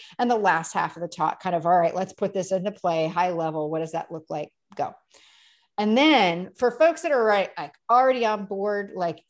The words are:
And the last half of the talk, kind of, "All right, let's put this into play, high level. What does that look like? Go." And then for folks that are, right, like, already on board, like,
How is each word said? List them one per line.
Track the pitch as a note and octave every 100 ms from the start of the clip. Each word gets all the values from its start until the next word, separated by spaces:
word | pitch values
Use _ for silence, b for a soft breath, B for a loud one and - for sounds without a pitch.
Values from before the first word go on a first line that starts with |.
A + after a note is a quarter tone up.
| B B
And | A#3+
the | A3+
last | G3 E3 E3
half | F3 D#3+ E3
of |
the | E3+
talk, | - D#3 -
kind | F#3 E3+
of, | E3
"All | F3+
right, | E3+ F3+
let's | F#3+
put | - G3
this | G3 F#3
into | F#3+ G3+
play, | G3+ F3 E3 D#3+
high | F3 F3+
level. | E3 D#3+ D#3 D3+
What | D#3+
does | D#3+
that | D#3+ -
look | D#3+ -
like? | D#3 D3+ _ _ -
Go." | C3+ - _ b b b b b b -
And | G#3 A3+
then | D4+ C#4 F#3 E3+ F#3 -
for | B3
folks | A#3+ D#4+ D#4+
that | E4+
are, | C4+
right, | A3 G#3 F#3 -
like, | D3 _ -
already | A#3+ C4 B3+ A3+
on | G#3+ G3+
board, | G3 G3+ G#3 G3 F#3+
like, | E3+ D#3 _